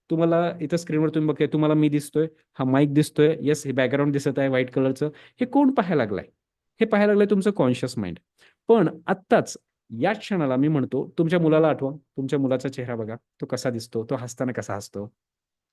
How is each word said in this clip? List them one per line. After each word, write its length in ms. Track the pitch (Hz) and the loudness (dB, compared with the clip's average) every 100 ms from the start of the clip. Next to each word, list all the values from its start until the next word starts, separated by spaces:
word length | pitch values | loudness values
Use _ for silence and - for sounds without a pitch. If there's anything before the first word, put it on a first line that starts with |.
| - | -4
तुम्हाला 460 | 165 170 170 175 175 | 0 2 2 0 -4
इथं 160 | 151 170 | -4 -4
स्क्रीनवर 320 | 170 156 156 | -2 0 0
तुम्ही 200 | 156 156 | 0 0
बघताय, 180 | 143 147 | 0 0
तुम्हाला 280 | 156 151 | 2 2
मी 140 | 156 151 | 4 2
दिसतोय, 380 | 143 143 151 160 _ _ - | 0 -2 -2 -2 _ _ -4
हा 60 | |
माईक 300 | 131 135 147 | 2 4 4
दिसतोय, 420 | 143 151 - 151 156 | 2 2 4 2 2
येस, 260 | 131 151 139 | -2 -2 -2
हे 60 | |
बॅकग्राऊंड 400 | 127 127 139 147 | 0 0 0 0
दिसत 260 | 139 143 135 | -2 -2 -2
आहे 100 | 135 | 0
व्हाईट 220 | 131 131 | 0 0
कलरचं, 360 | 143 131 135 151 | 0 0 0 -4
हे 380 | - - - | -6 -12 -6
कोण 260 | 247 277 285 | 0 2 4
पाहायला 340 | 269 185 156 | 2 0 0
लागलंय? 200 | 110 92 - _ _ _ _ - | 0 -4 -8 _ _ _ _ -2
हे 40 | |
पाहायला 280 | 220 208 208 | 0 2 4
लागलंय 140 | 202 208 | 4 4
तुमचं 200 | 208 202 | 2 0
कॉन्शियस 480 | 202 131 123 127 - | 2 0 0 -4 -6
माइंड. 200 | 92 82 _ _ _ _ - | -8 -8 _ _ _ _ 2
पण 200 | 226 160 - - | 4 4 -2 -6
आत्ताच 500 | 190 - 220 - - _ _ - 113 | -4 0 0 0 -8 _ _ -14 -4
या 120 | 170 | -2
क्षणाला 440 | 214 - 190 139 127 | -4 -4 -2 0 0
मी 120 | 147 | 2
म्हणतो, 460 | 151 127 131 160 - | 0 -2 -4 -4 -4
तुमच्या 220 | 165 180 | 0 2
मुलाला 280 | 160 156 160 | 2 4 2
आठवा, 220 | 135 135 | 0 -4
तुमच्या 480 | 151 _ - 135 147 | -8 _ -8 -4 -2
मुलाचा 300 | 135 127 139 | 0 -2 -4
चेहरा 280 | 135 123 117 | -8 -8 -8
बघा, 200 | 107 117 _ - | -8 -12 _ -14
तो 60 | - | -8
कसा 240 | 123 135 | -6 -4
दिसतो, 340 | 117 - 113 | -6 -6 -8
तो 100 | 113 | -6
हसताना 380 | 135 123 - 127 | -6 -8 -6 -6
कसा 220 | 117 107 | -6 -8
हसतो. 380 | 101 - 101 101 _ _ _ _ _ _ | -8 -10 -12 -14 _ _ _ _ _ _